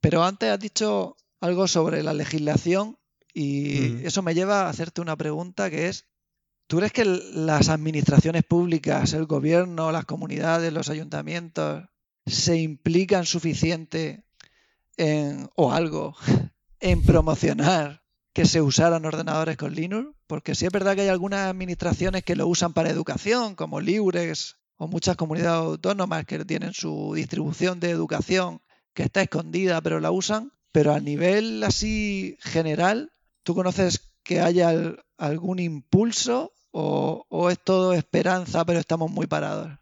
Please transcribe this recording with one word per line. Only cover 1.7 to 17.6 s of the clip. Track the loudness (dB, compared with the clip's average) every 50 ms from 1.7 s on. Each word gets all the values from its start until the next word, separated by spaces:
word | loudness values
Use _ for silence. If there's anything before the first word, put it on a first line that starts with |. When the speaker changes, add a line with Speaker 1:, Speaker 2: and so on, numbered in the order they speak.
| 2 2 2 2 0 -2 -2
Speaker 1:
la | -2 -2
legislación | -4 -4 -4 -4 -2 -2 2 2 2 2 2 0 0 0 -2 -8 _ _ _ _ _ _ _ _ -4
y | -4 -2 -2 -2 -2 -2 -2 0 -2 -2
Speaker 2:
Ujú. | -2 -4 -6
Speaker 1:
eso | -4 -4 -2 -2
me | 0 0
lleva | 0 2 2 2 2 0
a | -2
hacerte | -2 -6 -8 -8 -6 -8 -6
una | -6 -6
pregunta | -4 -4 -4 -4 -4 -6 -8 -6 -6 -4 -4
que | -2 -2 -2 -4
es, | -4 -6 _ _ _ _ _ _ _ _ _ _ _ _ _ _
¿tú | -2 0
crees | 0 0 0
que | 2 2
l-, | 2 2 0 -2 -6 -6
las | -2 0 2 4 4 4 4
administraciones | 4 0 0 -2 0 0 0 6 6 6 6 6 2 0 2
públicas, | _ 4 2 4 2 0 0 0 0 0 0 0 0 0
el | -2 -2
gobierno, | 0 0 0 2 4 4 4 2 2 -2 -4 -2 -2 -2
las | -2 -4
comunidades, | -6 -8 -8 -6 -6 -6 -2 0 2 2 2 2 0 -2
los | -2 -4 -4
ayuntamientos | -6 -6 -8 -8 -8 -8 -6 -6 -8 -8 -8 -8 _ -4 -4 -4 -4 -6 -10 -16 _ _ _ _ _ _ _
se | -6 -4 -2 2 2 2
implican | 2 2 -2 -4 -4 _ 2 2 2 2 4 2 0 2
suficiente | 0 -2 -2 -2 -2 0 0 0 0 0 -2 -6 -8 -6 -6 -6 -6 -8 -12 _ _ _ _ -20 _ _ _ _ _ _ _ _ _ _
en, | 0 2 2 2 2 0 -2 -4 -6 -10 -8 _
o | 2 2 4 4
algo | 2 0 0 -2 -4 -6 -6 -10 -6 0
<laughs> | 2 2 2 2 -2 _ _ _ _ -18 _
en | 0 2 2 4 6
promocionar | 6 6 6 6 4 2 2 2 0 2 4